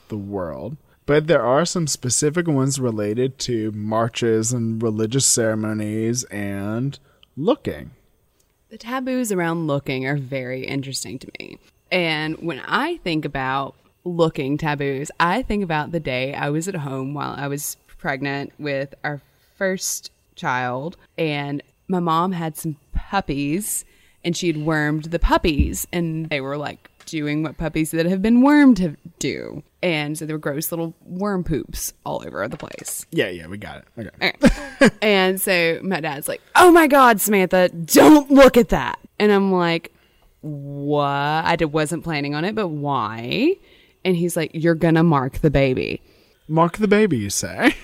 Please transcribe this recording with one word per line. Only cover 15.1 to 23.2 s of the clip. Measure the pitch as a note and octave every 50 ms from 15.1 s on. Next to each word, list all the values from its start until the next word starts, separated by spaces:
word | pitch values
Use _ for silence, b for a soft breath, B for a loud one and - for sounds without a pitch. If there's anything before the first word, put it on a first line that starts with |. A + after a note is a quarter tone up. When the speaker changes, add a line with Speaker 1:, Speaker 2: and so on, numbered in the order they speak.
| -
Speaker 2:
I | - E3 F3 F#3 A#3+ C4
think | - G#3+ G#3 G3+
about | E3 D#3+ D3+ D3 - E3
the | E3+
day | D3 C#3+ B2+ B2+ B2+ C#3 C#3+
I | - C#3+ C#3+
was | D3 D#3 E3
at | G3 F#3+
home | E3+ C#3+ C#3+ C3 C3 C3 C3+ D3
while | C#3+ C3+ C3 -
I | - C#3
was | C#3+ C#3+ C#3+ D3 - - - _ _ -
pregnant | - - E3 C#3 C3+ C#3+ C#3+ C#3 C#3 C#3 - - -
with | D3 C#3+ C#3 C3+ C#3+ C#3+ - _
our | - D3 D3 C#3 - _ _ _ _ _ _
first | _ G3 F#3+ F#3+ F#3 - - - - - - - _ _ _ _
child, | - - D3+ B2+ B2 B2+ B2 B2 C3 C#3+ E3+ - b b b _
and | - E3 D#3 D3 C#3+ C#3+ C#3+ C#3+ C#3+ - _ _ _ _
my | - F#3 F3+
mom | F3 E3+ D#3+ D#3+ F3 F#3+ F#3
had | E3+ E3 D#3+ D#3
some | - - E3 D3 - _ _ -
puppies, | - - - - G3